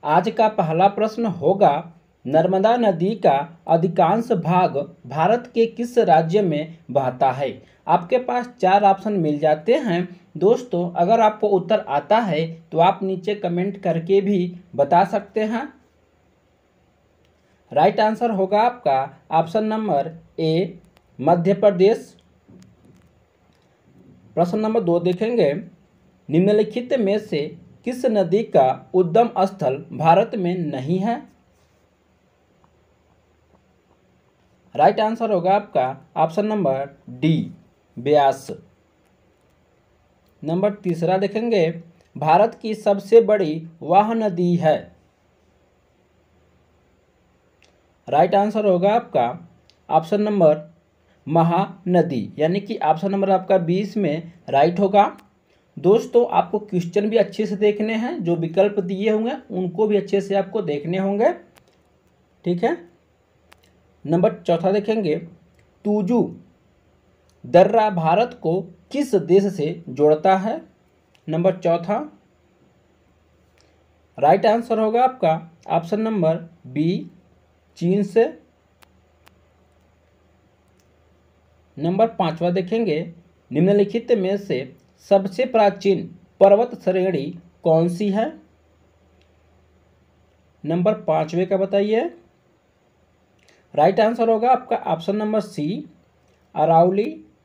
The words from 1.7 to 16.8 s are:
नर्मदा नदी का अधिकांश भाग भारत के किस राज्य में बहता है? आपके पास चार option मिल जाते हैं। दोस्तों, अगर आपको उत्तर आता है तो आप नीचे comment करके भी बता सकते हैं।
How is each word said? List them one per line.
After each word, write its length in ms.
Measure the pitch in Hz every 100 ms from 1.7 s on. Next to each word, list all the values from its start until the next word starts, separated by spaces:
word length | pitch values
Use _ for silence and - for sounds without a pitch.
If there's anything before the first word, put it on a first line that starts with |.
| 143 170 - _ _
नर्मदा 520 | 127 151 175 190 214 240
नदी 380 | 220 170 180 226
का 200 | 170 139 165 - -
अधिकांश 600 | 165 165 165 165 208 -
भाग 420 | 226 160 180 175 131 - - 123
भारत 440 | 143 170 240 -
के 100 | 233 226
किस 280 | 226 240 240
राज्य 420 | 196 160 165 202
में 360 | 190 147 160 - -
बहता 400 | 127 131 123 135
है? 300 | 127 139 - - _ -
आपके 320 | 175 170 247
पास 280 | 247 240 - -
चार 240 | 185 202
option 280 | 202 190 220
मिल 240 | 202 156 147
जाते 360 | 151 156 185 277
हैं। 260 | 247 170 180 - _ 156
दोस्तों, 540 | 180 247 - 175 175
अगर 280 | 175 175 226
आपको 280 | 214 214 208
उत्तर 300 | 196 170 214
आता 380 | - 143 - 220
है 260 | 220 156 165 165
तो 160 | _ 160
आप 200 | 175 196
नीचे 320 | 190 190 196 202
comment 460 | 170 175 190 196
करके 380 | 185 165 165 196
भी 340 | 196 202 180 175 - 120
बता 280 | 139 175 196
सकते 380 | 214 - 220
हैं। 280 | 214 233 294 _ _ _ _ _ _ _ _ _ _ _